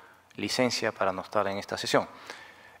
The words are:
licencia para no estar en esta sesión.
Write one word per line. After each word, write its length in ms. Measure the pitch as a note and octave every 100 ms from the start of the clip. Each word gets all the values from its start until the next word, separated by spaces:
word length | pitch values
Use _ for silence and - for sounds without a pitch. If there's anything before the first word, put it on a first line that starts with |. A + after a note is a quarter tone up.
| - - _ -
licencia 560 | G2+ - B2+ - A2+
para 200 | - F#2+
no 100 | F#2
estar 260 | F2+ G#2+ G2
en 100 | G2
esta 180 | - -
sesión. 320 | A2+ C#3 F#2 - - - - - - -